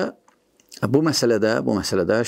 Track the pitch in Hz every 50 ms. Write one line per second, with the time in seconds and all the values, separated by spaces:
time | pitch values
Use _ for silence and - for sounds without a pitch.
0 | 190 - - _ _ - _ _ _ _ _ _ _ _ - - - 107 127 151
1 | 160 160 - - 127 117 113 101 110 107 117 139 131 127 110 95 87 - - 95
2 | 85 90 107 117 117